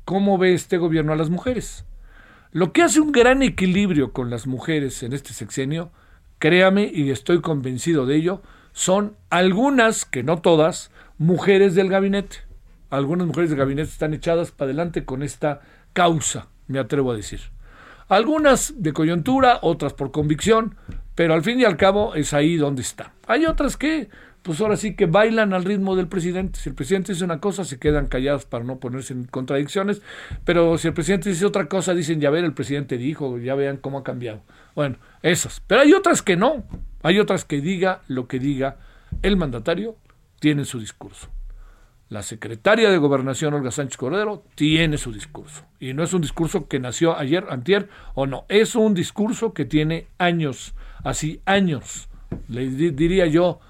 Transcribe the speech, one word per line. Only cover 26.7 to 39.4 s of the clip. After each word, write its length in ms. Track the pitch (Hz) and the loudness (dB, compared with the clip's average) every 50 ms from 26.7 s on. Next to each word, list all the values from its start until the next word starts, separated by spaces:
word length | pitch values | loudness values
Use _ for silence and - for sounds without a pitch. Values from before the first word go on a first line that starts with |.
| 135 | -8
presidente 380 | - 147 123 190 196 180 - 202 | -8 -4 -2 0 -2 0 -2 -4
dice 100 | 160 185 | -4 -2
una 160 | 180 165 147 | -4 -4 -4
cosa, 240 | - 202 185 190 185 | -4 -4 -4 -4 -8
se 160 | - 139 123 | -8 -10 -2
quedan 280 | - 151 151 147 139 123 | 0 0 2 2 0 0
calladas 380 | - 127 131 139 143 139 - | -2 -2 0 0 -2 -2 -4
para 180 | - - 120 117 | -8 -8 -8 -6
no 160 | 123 131 127 | -8 -8 -8
ponerse 340 | - 160 123 131 127 - 135 | -8 -8 -8 -8 -8 -8 -8
en 120 | 127 123 | -10 -10
contradicciones, 760 | 123 - 127 131 127 147 139 143 143 - 196 196 202 208 202 - - - - - - - - - | -8 -8 -8 -6 -2 -2 -2 -2 -2 -2 -2 -2 -2 -2 -4 -6 -16 -18 -18 -14 -14 -14 -8 -2
pero 340 | - 175 175 170 165 165 156 | 0 2 4 4 4 4 2
si 100 | - 165 | 0 -2
el 60 | 151 | -2
presidente 360 | - 151 139 196 190 160 202 | -2 0 0 0 0 0 -2
dice 160 | 190 160 190 | -2 0 0
otra 220 | 202 202 202 190 - | 0 0 0 -2 -2
cosa, 260 | - 190 170 196 180 | -2 -2 0 0 0
dicen, 260 | 175 170 143 170 156 | 0 0 -2 -2 0
"Ya 120 | 143 143 | 2 2
ver, 120 | 147 165 175 | 2 2 0
el 100 | 165 131 | -2 -2
presidente 440 | - 131 104 143 143 139 120 135 120 | -4 -4 -4 -4 -6 -4 -4 -6 -4
dijo, 400 | 120 139 156 147 151 135 123 120 | -4 -4 -4 -4 -6 -6 -6 -6
ya 180 | 117 123 135 | -4 -4 -2
vean 220 | 139 139 139 139 135 | 0 0 -2 -2 -6
cómo 220 | - 139 139 139 | -8 -8 -8 -8
ha 40 | 131 | -8
cambiado". 380 | - 127 123 120 117 107 104 - _ - - - _ _ | -8 -8 -8 -8 -10 -12 -12 -18 _ -20 -20 -20 _ _
Bueno, 220 | - 147 139 123 - - - - _ | -4 -4 -4 -4 -8 -14 -20 -20 _
esas. 400 | - 156 175 165 - - - - - - | -2 0 0 0 -2 -6 -8 -12 -4 2
Pero 140 | 185 240 | 4 6
hay 120 | 277 294 349 | 8 8 8
otras 280 | 381 392 349 320 - | 8 6 2 2 2
que 140 | - - 180 | 2 0 2
no. 280 | 170 202 262 320 269 - - - - - - - - - | 2 2 2 0 -2 -6 -12 -14 -14 -14 -14 -14 -4 0
Hay 160 | 147 180 202 | 2 2 2
otras 260 | 208 208 196 180 - | 2 2 0 -4 -2
que 160 | - - 143 | -4 -6 -4
diga 400 | 139 165 196 180 175 185 185 - - - | -2 -2 -2 0 0 -2 -2 -4 -6 -8
lo 200 | 135 127 123 120 | -6 -6 -6 -4
que 120 | - 127 | -6 -4
diga 380 | 127 143 143 127 131 135 135 - - - - - _ - - - | -2 -2 -2 -2 -2 -4 -4 -8 -18 -20 -20 -20 _ -12 -10 -2
el 160 | - 190 208 | 0 2 2
mandatario, 580 | 185 | 2